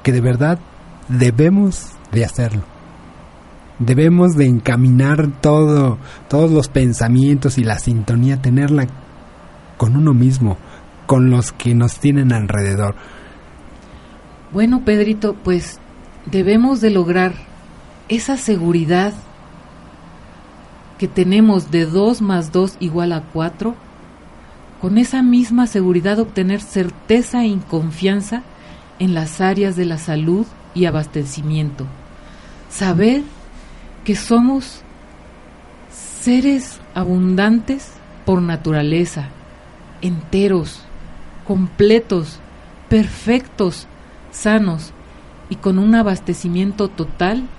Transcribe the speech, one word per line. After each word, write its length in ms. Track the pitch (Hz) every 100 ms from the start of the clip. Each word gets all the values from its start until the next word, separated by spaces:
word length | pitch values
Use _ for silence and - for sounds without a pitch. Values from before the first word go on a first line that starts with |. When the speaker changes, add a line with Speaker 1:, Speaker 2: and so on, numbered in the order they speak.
Speaker 1:
que 80 | -
de 100 | 123
verdad 380 | 123 120 147 175 - - - - -
debemos 840 | 127 123 117 156 202 202 175 - - -
de 140 | 107 117
hacerlo. 380 | - 117 104 - - - - - - - - - - - -
Debemos 560 | 117 131 160 175 180 156
de 100 | 135
encaminar 800 | 123 - 120 127 123 135 151 151 131
todo, 560 | 151 151 151 147 135 110 - - -
todos 240 | 143 165
los 160 | 156 135
pensamientos 880 | - 127 117 113 123 135 143 139 123
y 60 |
la 160 | 113 107
sintonía, 640 | - 117 104 120 127 135
tenerla 460 | 131 127 143 147 135 - - - - - - - - -
con 180 | 113 131
uno 180 | 156
mismo, 440 | 127 127 131 117 90 - - - - -
con 240 | 131 127
los 240 | 123 107
que 200 | - 123
nos 260 | 120 120 -
tienen 340 | 147 143 131
alrededor. 600 | 117 101 104 101 98 101 101 - - - - - - - - - - - - - - -
Speaker 2:
Bueno, 320 | 185 226 254
Pedrito, 500 | - 214 208 214 208
pues 460 | 196 - 180 160 - - - - - -
debemos 560 | 190 185 220 247 262
de 80 | 220
lograr 440 | 196 170 180 185 180 - - - - - - -
esa 260 | 226 - 269
seguridad 760 | - 202 170 170 156 180 202 208 - - - - - - - - - - - - - - - - - -
que 100 | 190
tenemos 640 | - 180 202 220 190 151
de 140 | 170 160
dos 360 | 175 208 233
más 300 | 208 180 160
dos 240 | 175 190 -
igual 320 | 180 165 175
a 80 | 165
cuatro, 540 | 156 160 165 165 226 233 - - - - - - - - - -
con 160 | 180 208
esa 240 | 247 262
misma 460 | 247 247 233 240 240
seguridad 520 | 208 180 180 175 208
obtener 400 | 220 - 185 208
certeza 840 | - 196 175 - - 226 240 247 226
y 100 | 196 -
confianza 720 | 165 160 156 190 202 196 233 254 - - - - -
en 160 | 185
las 260 | 165 160 -
áreas 380 | 190 196 196 180
de 80 | 175
la 120 | 160
salud 480 | 160 156 160 185 226 - -
y 120 | 175 175
abastecimiento. 1000 | 156 151 156 139 147 151 156 151 139 135 - - - - - - - -
Saber 520 | - 190 170 214 269 294 - - - - - - -
que 120 | - 202
somos 680 | - 233 240 269 - - - - - - - - - - - - - - - -
seres 580 | - 247 277 269 254 - - -
abundantes 960 | 180 180 185 185 202 233 226 269 - - - - -
por 160 | 185
naturaleza, 880 | 175 165 165 151 147 160 170 - 139 - - - - - - -
enteros, 800 | 185 165 - 190 202 190 156 - - - - - - - -
completos, 920 | 196 180 - 208 226 226 185 156 - - - - - -
perfectos, 1000 | 220 214 - 208 247 254 - 190 - - - - - -
sanos 600 | - 214 214 202 160 160 - - - - - -
y 60 | -
con 240 | 196 190
un 160 | 208 226
abastecimiento 920 | 214 185 - 175 175 175 202 196 196
total 560 | - 160 - 180 226 254